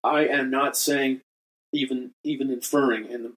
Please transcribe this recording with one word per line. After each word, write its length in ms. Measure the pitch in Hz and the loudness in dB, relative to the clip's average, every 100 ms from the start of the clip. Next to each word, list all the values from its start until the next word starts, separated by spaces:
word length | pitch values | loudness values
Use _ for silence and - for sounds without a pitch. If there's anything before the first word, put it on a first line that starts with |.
I 220 | 120 151 151 | 0 2 2
am 240 | 143 131 | 2 0
not 260 | 135 143 - | 0 0 0
saying, 460 | - 143 135 131 _ _ _ _ _ | 0 2 2 -2 _ _ _ _ _
even, 400 | 147 131 127 123 - | -4 -2 -4 -6 -8
even 300 | 147 135 135 | -6 -2 -2
inferring 540 | 123 - 147 135 110 110 | -4 0 2 4 2 -4
in 160 | 120 | -10
the, 80 | 117 | -10